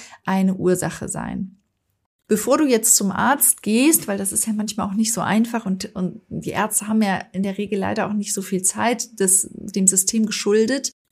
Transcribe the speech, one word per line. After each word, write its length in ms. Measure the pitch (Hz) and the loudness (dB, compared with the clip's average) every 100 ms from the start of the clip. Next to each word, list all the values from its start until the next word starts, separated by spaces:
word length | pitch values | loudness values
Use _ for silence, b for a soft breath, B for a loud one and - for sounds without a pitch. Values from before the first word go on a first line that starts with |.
| B B - | B B -2
eine 300 | 190 190 190 | 2 2 2
Ursache 520 | 180 180 - - - | 2 2 0 -6 -6
sein. 460 | - 60 62 185 - _ _ _ _ _ _ _ | -6 -6 -6 -8 -12 _ _ _ _ _ _ _
Bevor 320 | 214 240 294 | 0 2 2
du 80 | 302 | 4
jetzt 280 | 226 220 | 4 4
zum 160 | - 196 | 2 2
Arzt 520 | 196 247 285 - - | 0 2 2 2 0
gehst, 440 | - 220 285 320 - | 0 4 4 4 0
weil 120 | 202 | -4
das 140 | 196 | -2
ist 140 | 208 - | -2 -2
ja 60 | |
manchmal 340 | 214 214 - 202 | -2 -4 -4 -4
auch 60 | |
nicht 220 | 196 220 | 0 0
so 80 | - | 0
einfach 420 | - 208 233 233 | 0 2 2 -2
und, 320 | 202 185 - 196 | -2 -4 -4 -6
und 240 | 180 - - | -6 -6 -10
die 220 | 165 - | -8 -6
Ärzte 380 | - 214 - 208 | -2 -2 -2 0
haben 120 | 220 | 0
ja 220 | 208 190 - | 2 0 -4
in 100 | 185 | -4
der 140 | 196 190 | -4 -4
Regel 220 | 202 202 | -4 -2
leider 280 | 190 214 208 | -2 -2 -2
auch 60 | |
nicht 220 | 208 202 | -2 -4
so 80 | - | -4
viel 180 | 190 190 | -2 -2
Zeit, 580 | 185 214 214 220 - - | -2 0 0 0 -6 -2
das 300 | 190 - - | 2 2 0
dem 360 | - - 202 190 | -8 -8 0 2
System 400 | 190 - 226 214 | 2 0 0 0
geschuldet, 640 | - - 208 220 269 277 - _ | -2 2 2 4 0 -4 -12 _